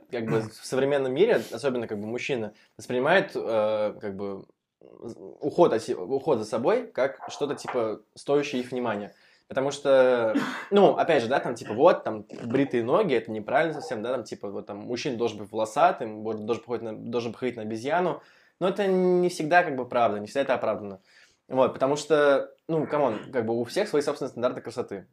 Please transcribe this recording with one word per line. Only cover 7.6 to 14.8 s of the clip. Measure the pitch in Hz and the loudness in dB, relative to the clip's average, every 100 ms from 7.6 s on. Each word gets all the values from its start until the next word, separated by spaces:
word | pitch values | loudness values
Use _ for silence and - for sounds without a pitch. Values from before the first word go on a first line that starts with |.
| - 123 110 104 _ | -6 -4 -4 -6 _
стоящее | - - 147 143 127 | -14 0 0 0 -4
их | 123 | -4
внимания. | 127 120 104 101 - _ _ _ | -4 -4 -4 -8 -16 _ _ _
Потому | 139 135 | -4 -2
что, | 139 139 131 127 123 110 107 - - - | -2 4 6 6 4 2 0 -2 -8 2
ну, | 202 175 - | 8 8 6
опять | - 147 | 4 2
же, | 117 | 2
да, | 139 | 0
там, | 143 120 | -2 -8
типа, | 113 | -6
вот, | 110 165 - | 6 6 6
там, | 117 110 - - | -2 -8 -10 -12
бритые | 120 131 135 123 | -2 0 2 0
ноги, | 117 170 208 120 | 2 2 2 0
это | - | 0
неправильно | 107 104 127 165 | -8 0 2 2
совсем, | 147 - 117 | -2 -6 -6
да, | 117 | -4
там, | 131 | -6
типа, | 107 - 104 | -6 -10 -8
вот, | 104 98 | -10 -10
там, | |
мужчина | 104 | -12